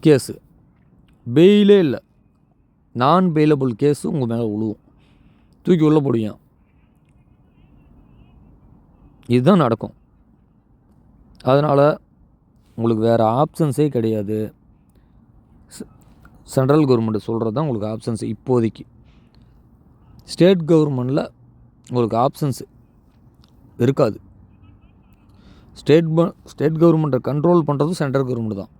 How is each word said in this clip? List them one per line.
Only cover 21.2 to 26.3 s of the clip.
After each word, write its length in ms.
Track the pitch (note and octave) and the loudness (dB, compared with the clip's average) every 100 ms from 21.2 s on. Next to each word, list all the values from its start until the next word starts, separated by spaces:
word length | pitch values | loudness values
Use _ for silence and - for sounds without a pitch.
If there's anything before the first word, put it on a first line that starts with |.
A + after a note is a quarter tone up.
| - _ _ _ _ _ _ | -6 _ _ _ _ _ _
உங்களுக்கு 260 | B2 A#2 A2+ | -4 -2 0
ஆப்ஷன்ஸ் 540 | C3 - D3 A#2+ - _ _ _ _ _ _ _ _ _ - - | -2 -2 -6 -6 -12 _ _ _ _ _ _ _ _ _ -20 -2
இருக்காது. 420 | A#2+ C3+ C3 - - _ - _ - - _ _ _ _ _ _ - - - | -2 0 -2 -2 -16 _ -20 _ -20 -20 _ _ _ _ _ _ -20 -20 -20
ஸ்டேட் 420 | - - D3+ E3 | -20 2 2 2
ப-, 200 | D#3+ E3+ | 0 -2